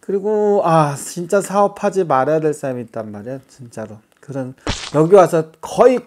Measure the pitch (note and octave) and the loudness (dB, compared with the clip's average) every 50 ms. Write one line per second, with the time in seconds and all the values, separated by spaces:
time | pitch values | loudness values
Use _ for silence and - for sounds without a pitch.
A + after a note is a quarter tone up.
0 | _ - F#3+ G3 F#3+ G#3 G#3+ G#3 G#3 G#3 G3+ G3+ - E3+ E3 D#3+ D3+ D3 C#3 C3+ | _ -4 -6 -4 -2 -2 -2 0 2 2 2 2 2 4 4 4 4 2 -2 -8
1 | - - - F3 F3 E3 - G3+ F#3 - F#3+ G3+ G3+ G3 G3 - - G#3 G3 F#3+ | -12 -14 -12 -12 -6 0 0 0 0 0 0 0 0 0 -2 -4 -6 -4 -2 -2
2 | F#3 D#3+ C#3+ C3 C3 C#3 D#3 D#3+ D#3 D#3 D3 D3 - C#3 C3 B2 A#2+ G#2+ - A2+ | -2 0 2 0 2 2 0 0 0 -2 -4 -4 -8 -8 -8 -8 -10 -12 -12 -12
3 | A2 G#2+ G#2 G#2 G#2 A#2+ C3 C3+ B2 _ _ _ B2+ A#2 - - A2 A2+ G#2+ G#2+ | -12 -10 -12 -14 -12 -12 -14 -14 _ _ _ _ -20 -18 -14 -14 -14 -14 -16 -20
4 | _ _ _ _ _ - B2+ C#3 C3 B2+ C3 _ _ - - - - - - C#3+ | _ _ _ _ _ -12 -10 -10 -10 -10 -12 _ _ -10 -10 -8 -10 -2 2 2
5 | D#3 E3 G3 G3+ F3+ D#3 F3 E3 D#3 D#3+ _ _ - - - - A3+ B3+ B3+ A#3 | 4 6 8 6 6 6 2 -2 -2 -4 _ _ -16 -12 0 4 4 4 4 2
6 | - | -4